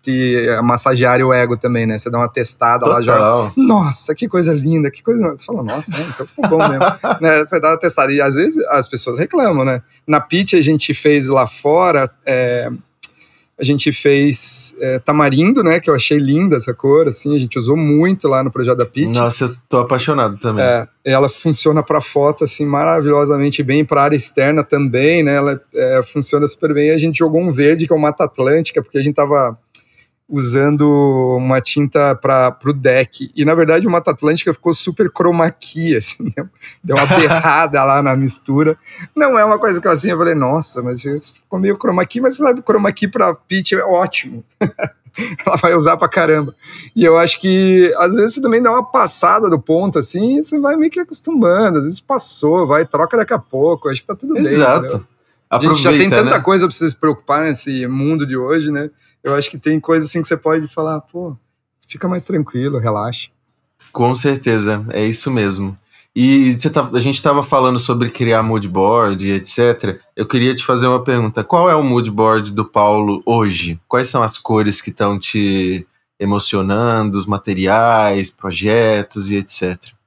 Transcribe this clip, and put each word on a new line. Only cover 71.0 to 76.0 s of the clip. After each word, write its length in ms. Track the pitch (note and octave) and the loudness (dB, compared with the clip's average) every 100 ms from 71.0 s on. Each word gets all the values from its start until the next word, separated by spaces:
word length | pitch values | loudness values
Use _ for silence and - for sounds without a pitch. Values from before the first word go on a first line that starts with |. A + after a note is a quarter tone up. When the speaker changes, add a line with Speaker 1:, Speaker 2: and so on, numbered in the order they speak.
Speaker 2:
pergunta. 400 | B2+ B2 A2 A#2 | 0 -2 -2 -4
Qual 260 | G#2+ F3 F3+ | -2 2 2
é 60 | D#3 | 2
o 80 | |
mood 260 | C#3 A#2+ A2+ | 2 0 -2
board 420 | G#2 A2 A2 G#2 | 0 2 2 -2
do 120 | G2+ G#2+ | -6 -2
Paulo 560 | G#2+ G#2 G#2+ G#2 G2+ | 2 2 2 0 -2
hoje? 560 | - A#2 G#2 F2+ F2 E2 _ | 0 0 0 -2 -6 -8 _
Quais 200 | B2 B2+ | -4 -2
são 140 | C3 | -2
as 120 | A2 - | -2 -4
cores 440 | - A2 G#2 G2 | -2 0 0 -4
que 100 | - | -10
tão 280 | - G2+ G2+ | -4 -4 -2
te 680 | - A2 G2+ F#2+ F#2 F#2 F2 _ | -4 -2 0 0 -2 -4 -10 _